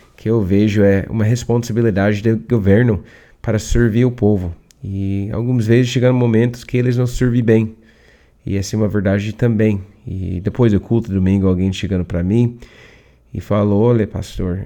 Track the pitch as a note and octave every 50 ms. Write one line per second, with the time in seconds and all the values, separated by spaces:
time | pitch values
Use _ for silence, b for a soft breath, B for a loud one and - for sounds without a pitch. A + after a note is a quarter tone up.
0 | B B B - - G#2+ A2+ A#2 G#2 F2 F#2+ G2 G#2+ A2 G#2 G#2+ G2+ G2+ G2 G2
1 | - - - A2+ A2 A2 A#2+ B2 - - A#2 A#2+ A#2 - G#2+ A2+ A#2 A#2 F#2+ G2
2 | G2 G#2 G#2+ G2+ G2+ A#2 A2+ A2+ - - A#2+ A#2 G2 G2 G2 G#2+ B2 A#2+ G#2+ F2+
3 | B B B B B B B B - - G#2+ G#2+ G2+ - - A#2 A#2+ A#2 G2+ A#2
4 | B2 B2+ A#2+ B2 - G#2 G#2+ G2 F2+ F2 E2 - _ _ _ _ - G2+ G2 F#2+
5 | G2 G2 G2 G2 G2+ G2+ A2+ - A#2 B2 B2+ B2 A2 G#2+ A2+ A#2+ B2+ B2 B2 C3
6 | A#2 B2 B2+ B2+ A#2+ A#2+ A2+ A2 A#2 B2 B2 - - - - B2+ B2 B2+ B2 A#2+
7 | B2 B2 B2 - C3 B2 A#2+ B2 A#2 A2+ A2+ A2+ A2 A2 - b b b b b
8 | b b b b b b b b _ - F#2+ G2 F#2+ - - G#2+ A2 G#2 F#2+ G#2
9 | G2 G2+ G2 G2+ G2+ G#2+ G#2 - B2+ A#2+ A#2 G#2 A2 A2 G#2 G2 F#2+ - - _
10 | _ - F2+ F#2+ F#2 F2 F#2 F2+ F#2 G#2 - - B2 A#2 G#2 F#2+ - - A#2 A#2
11 | A2 - F#2+ G2 F#2 F#2 G2 G2+ F#2+ F#2+ F#2 F2+ F#2 F#2+ F#2 - - F2+ G2 F#2
12 | F2+ F2 - E2+ F2 F2+ G#2 A#2 A#2+ A#2+ A#2+ A#2+ B B B B B B B B
13 | B B B B B _ - G#2 - - G#2 G#2 G2+ G#2 G2+ G2+ A2 A#2+ A#2+ A#2
14 | G#2+ - - - F#2 - - - F#2 F#2 F2 F#2+ -